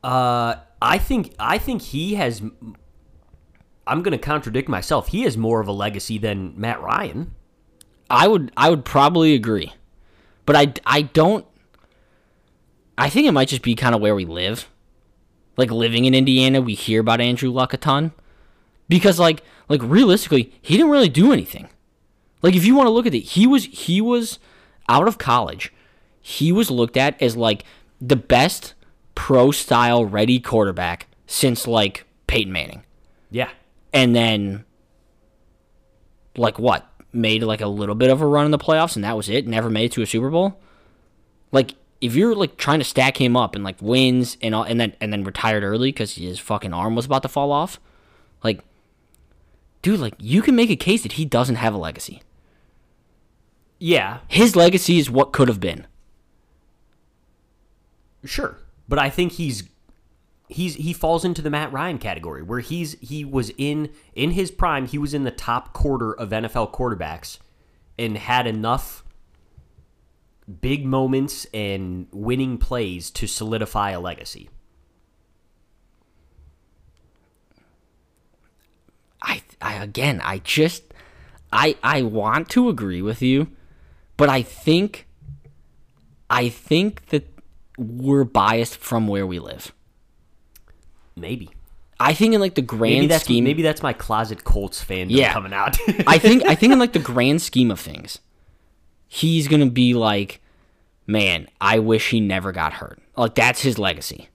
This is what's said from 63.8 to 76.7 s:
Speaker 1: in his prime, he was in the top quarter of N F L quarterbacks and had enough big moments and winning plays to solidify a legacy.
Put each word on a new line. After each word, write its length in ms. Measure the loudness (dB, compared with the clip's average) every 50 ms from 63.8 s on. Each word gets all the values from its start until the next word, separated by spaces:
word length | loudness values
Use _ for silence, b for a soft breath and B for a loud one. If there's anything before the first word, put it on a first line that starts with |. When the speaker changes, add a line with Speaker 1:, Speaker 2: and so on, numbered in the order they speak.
| -6 -8 b b b b b
Speaker 1:
in 180 | -4 -4 -2
his 200 | -2 -2 -4 -6
prime, 360 | -4 -4 -2 -2 -2 -4 -6 -6
he 100 | -6 -6
was 160 | -6 -4 -4
in 100 | -4 -6
the 80 | -6
top 400 | -8 -8 -6 -4 -4 -4 -6 -8
quarter 400 | -6 -4 -2 -2 0 -2 -4 -6 -6
of 200 | -8 -8 -6 -6
N 100 | -6 -6
F 140 | -6 -4 -4
L 100 | -6 -6
quarterbacks 720 | -4 -6 -6 -6 -4 -6 -8 -10 -12 -14 -16 -18 -20 -20 -20 _ _ _ _ _ _ _ _ _ _ -8
and 200 | -8 -6 -6 -8
had 280 | -4 -2 -2 -2 -2
enough 600 | -2 -6 -6 -4 -2 -4 -4 -4 -10 -16 -18 -20 -20 -20 -20 -20 _ _ _ _ _ _ -20 -20 _ _ _ _ _ _ _ _ _ _ _ _ _ _ _ _ -20 -16 -8
big 260 | -4 -4 -4 -2 -2
moments 640 | -2 -2 0 0 0 0 -2 -2 -4 -6 -12 -14 -12 -8
and 540 | -8 -6 -6 -6 -6 -6 -8 -10 -10 -12 _
winning 460 | -14 -10 -4 -4 -2 -2 -2 -4 -2 -4
plays 520 | -4 -4 -2 -4 -4 -6 -6 -10 -12 -12
to 160 | -8 -8 -8
solidify 640 | -6 -6 -8 -6 -6 -4 -6 -6 -6 -4 -4 -4 -4
a 80 | -4 -8
legacy. 480 | -10 -10 -12 -12 -16 -18 -18 -20 -20 -20 -20 -20 _ _ _ _ _ _ _ _ _ _ _ _ _ _ _ _ _ _ _ _ _ _ _ _ _ _ _ _ _ _ _ _ _ _ _ _ _ -20 _ _ _ _